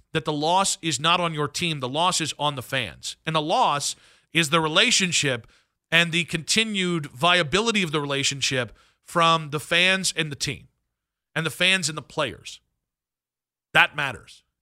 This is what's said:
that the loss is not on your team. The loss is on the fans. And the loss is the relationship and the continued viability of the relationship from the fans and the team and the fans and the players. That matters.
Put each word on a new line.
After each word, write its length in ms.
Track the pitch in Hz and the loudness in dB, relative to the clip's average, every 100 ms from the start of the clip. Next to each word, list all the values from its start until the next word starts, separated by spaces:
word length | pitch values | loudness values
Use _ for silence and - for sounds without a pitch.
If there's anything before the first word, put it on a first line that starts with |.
| _ | _
that 120 | 160 | -4
the 80 | 156 | -2
loss 460 | 151 151 185 196 - | -2 2 2 2 -2
is 160 | 165 131 | -4 -2
not 220 | 156 180 | 2 2
on 140 | 175 | 0
your 120 | 156 147 | -2 -4
team. 320 | - 175 156 | -2 -4 -4
The 100 | 123 | -4
loss 320 | 143 180 170 | 0 2 2
is 140 | 151 - | -2 -2
on 200 | 147 139 | -2 -2
the 60 | |
fans. 540 | 120 135 107 64 - - | -4 -4 -4 -8 -12 -8
And 120 | - 160 | -2 -2
the 60 | |
loss 520 | 151 220 214 143 - - _ _ _ | 0 2 2 2 -2 -8 _ _ _
is 160 | 160 160 | 0 2
the 100 | 165 | 2
relationship 840 | 156 160 240 - 185 160 143 120 - _ _ _ _ | 4 4 4 4 2 0 0 -2 -6 _ _ _ _
and 200 | 165 170 | 2 2
the 140 | 165 | 0
continued 800 | 165 170 147 - 220 202 180 170 143 | -2 -4 -2 0 0 -2 0 -2 -4
viability 720 | 127 165 180 160 180 233 214 | -2 2 2 2 0 0 0
of 100 | 180 | 0
the 80 | 151 | -2
relationship 720 | 143 139 139 143 123 131 120 - _ _ | -2 -2 -2 -2 -2 -2 -4 -8 _ _
from 460 | - 175 165 165 156 | -6 2 4 4 0
the 100 | 147 | -8
fans 520 | - 170 185 190 180 - | -2 2 2 2 -2 -4
and 160 | 156 | -6
the 40 | 139 | -6
team 320 | - 120 - _ _ _ _ _ _ | -8 -8 -14 _ _ _ _ _ _
and 100 | - | -6
the 60 | 160 | -6
fans 400 | - 180 190 151 | 0 2 2 -2
and 80 | 156 | -6
the 40 | |
players. 580 | - - 143 87 - - _ _ _ _ _ _ _ _ _ _ _ | -8 -6 -6 -6 -16 -20 _ _ _ _ _ _ _ _ _ _ _
That 200 | 156 170 | 2 2
matters. 480 | 147 143 117 - - _ _ | 2 -6 -6 -14 -20 _ _